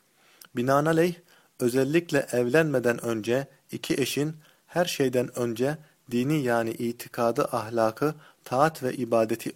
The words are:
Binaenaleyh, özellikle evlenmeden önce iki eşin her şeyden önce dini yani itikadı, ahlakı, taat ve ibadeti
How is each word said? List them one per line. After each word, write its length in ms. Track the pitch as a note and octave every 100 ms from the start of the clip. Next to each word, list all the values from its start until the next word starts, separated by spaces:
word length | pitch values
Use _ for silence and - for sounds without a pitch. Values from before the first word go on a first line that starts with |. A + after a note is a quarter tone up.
| _ _ _ - - B2
Binaenaleyh, 600 | B2+ C#3 D3+ D#3+ F3 E3+ - _ _ -
özellikle 680 | B2 B2+ C3+ E3 E3+ C#3+ -
evlenmeden 760 | B2 A#2+ D3+ D#3+ C3 A#2+ A#2 A#2
önce 420 | A2+ G#2 B2+ C#3 _ -
iki 220 | - -
eşin 420 | D#3 B2 C3+ D3+ D#3+ - _ _
her 180 | E3+ F3
şeyden 540 | - C3 B2 B2 -
önce 380 | A#2+ A2+ C3 D#3 - _ -
dini 320 | A#2+ B2+ D#3
yani 280 | B2 A#2 A2+
itikadı, 720 | A2+ A#2+ A#2 - - A#2 A#2 C#3
ahlakı, 640 | A#2+ A2 A#2 A2 A2 D3 D#3 - _
taat 400 | - B2+ D#3 D#3+
ve 100 | B2+
ibadeti 600 | C3 A#2 A#2 A2+ A#2 -